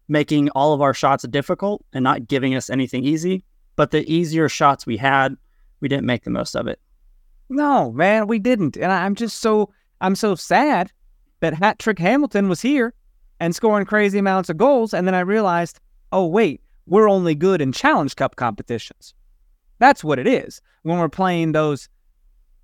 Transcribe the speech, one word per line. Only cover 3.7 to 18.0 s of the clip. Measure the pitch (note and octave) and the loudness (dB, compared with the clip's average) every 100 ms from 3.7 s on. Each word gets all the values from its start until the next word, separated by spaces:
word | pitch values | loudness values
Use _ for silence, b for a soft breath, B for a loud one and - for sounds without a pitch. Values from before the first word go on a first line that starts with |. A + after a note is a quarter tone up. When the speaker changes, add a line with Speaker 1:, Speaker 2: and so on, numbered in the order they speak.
| - | -2
Speaker 1:
But | D3 | 0
the | D#3 - | 0 0
easier | E3 E3+ D#3+ D3+ | -2 0 0 0
shots | - D3 C3+ - | 2 2 2 -4
we | A2 | -2
had, | C3+ C3+ C3+ C3+ _ _ _ _ | 0 2 0 -4 _ _ _ _
we | C#3 | -4
didn't | C#3 A#2+ | -4 -2
make | A#2+ - | -4 -4
the | |
most | A#2+ A#2 - | -6 -4 -6
of | B2 | -6
it. | - _ _ _ _ _ _ _ | -10 _ _ _ _ _ _ _
Speaker 2:
No, | C4 D4 C4 C3+ | -2 0 2 0
man, | A#2 F3+ A3 G#3 | 0 2 2 0
we | A#3 | -2
didn't. | G#3 B3+ D#3 - | 0 0 -2 -2
And | F3 | -2
I, | F#3+ | -2
I'm | F#3+ G3+ | -2 -4
just | A3+ - | -6 -4
so, | A3+ G#3+ G#3 _ _ _ | 0 0 -2 _ _ _
I'm | F#3 | -2
so | G3 A3 F3+ | 0 -2 -2
sad | - F3+ D4 A3 F#3 _ _ _ _ _ | 0 2 2 0 -2 _ _ _ _ _
that | E3 D3+ | -4 0
Hat | G3+ G#3 | -2 0
Trick | - G3 | -4 0
Hamilton | F3 C4 C#4+ G3+ G3+ | 0 2 0 0 0
was | E3+ | 0
here | A#3+ D4 A#3 - _ _ _ _ | 0 0 -2 -6 _ _ _ _
and | E3+ E3+ | -4 0
scoring | A3 G#3 G3 | 0 2 0
crazy | G#3+ G3+ G3+ | 2 2 2
amounts | G3 F#3+ F3+ | 2 0 -2
of | D#3+ | 0
goals. | A#3+ C4+ A3+ | 2 2 0
And | F3 F#3 | -2 0
then | F#3 | 0
I | |
realized, | F3+ G#3+ G3+ E3+ E3+ - _ _ _ | 0 0 0 0 -4 -8 _ _ _
"Oh, | F#3 F3 | -2 0
wait, | F#3 G3+ B2+ _ _ - | 2 0 -2 _ _ 0
we're | G3 G#3+ | 4 6
only | G3 F3 | 4 2
good | D3+ F3+ F#3+ | 2 2 2
in | C3+ | 0
Challenge | B2+ C#4+ C#4 | 0 0 2